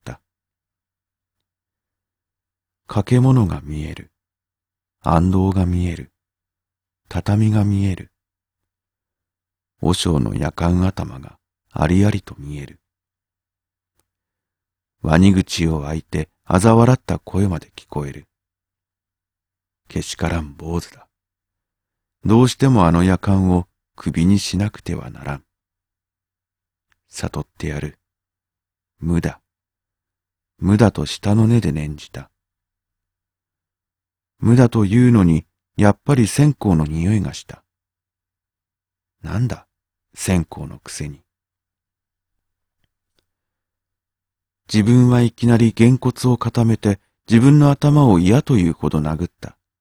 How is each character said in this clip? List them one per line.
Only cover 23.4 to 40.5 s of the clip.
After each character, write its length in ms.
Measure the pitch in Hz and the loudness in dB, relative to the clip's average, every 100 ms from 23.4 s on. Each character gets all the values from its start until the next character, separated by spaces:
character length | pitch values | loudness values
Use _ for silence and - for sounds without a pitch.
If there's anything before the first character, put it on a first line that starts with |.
| 92 | 2
を 160 | 90 87 _ _ - | 0 -2 _ _ -14
首 300 | - 78 85 | -8 -2 2
に 120 | 101 | 0
し 200 | - 90 | -2 -4
な 120 | 104 | -6
く 120 | - | -8
て 120 | - | -10
は 160 | 85 - | -10 -12
な 140 | - | -14
ら 100 | 71 71 | -12 -12
ん。 80 | _ _ _ _ _ _ _ _ _ _ _ _ _ _ _ _ _ | _ _ _ _ _ _ _ _ _ _ _ _ _ _ _ _ _
悟 320 | - - 76 | -12 -10 -10
っ 60 | 73 | -12
て 220 | - 82 | -10 -10
や 120 | 73 | -8
る。 180 | 76 - _ _ _ _ _ _ _ _ _ _ | -10 -14 _ _ _ _ _ _ _ _ _ _
無 240 | 80 85 | -4 -4
だ。 180 | 80 - _ _ _ _ _ _ _ _ _ _ _ - | -4 -8 _ _ _ _ _ _ _ _ _ _ _ -6
無 180 | 87 104 | 0 4
だ 160 | 110 | 2
と 140 | - 73 | 0 -6
舌 280 | - 101 | -6 -2
の 120 | 104 113 | 2 2
根 160 | 117 | 2
で 100 | 92 | 0
念 240 | 76 76 73 | -4 -6 -10
じ 160 | - | -16
た。 180 | - 67 _ _ _ _ _ _ _ _ _ _ _ _ _ _ _ _ _ _ _ _ _ | -20 -20 _ _ _ _ _ _ _ _ _ _ _ _ _ _ _ _ _ _ _ _ _
無 160 | 110 123 | 2 4
だ 120 | 120 | 4
と 160 | 117 | 2
い 240 | 101 113 123 | 0 4 4
う 20 | |
の 140 | 117 | 6
に、 220 | 90 80 - _ _ - | 4 2 -4 _ _ 0
や 160 | 104 | 0
っ 80 | 101 | 0
ぱ 120 | - 139 | 0 0
り 100 | 107 | 0
線 280 | - 147 | 2 0
香 200 | 139 107 | 0 0
の 120 | 82 76 | 0 0
匂 260 | 80 85 | -4 -2
い 60 | 107 | -2
が 120 | 78 | -4
し 140 | - - | -10 -16
た。 180 | - _ _ _ _ _ _ _ _ _ _ _ _ _ _ _ _ | -20 _ _ _ _ _ _ _ _ _ _ _ _ _ _ _ _
な 160 | 80 87 | -10 -4
ん 80 | 120 | -4
だ、 220 | 78 _ _ _ _ _ | -6 _ _ _ _ _
線 320 | - - 92 | -10 -4 -2
香 220 | 78 | -2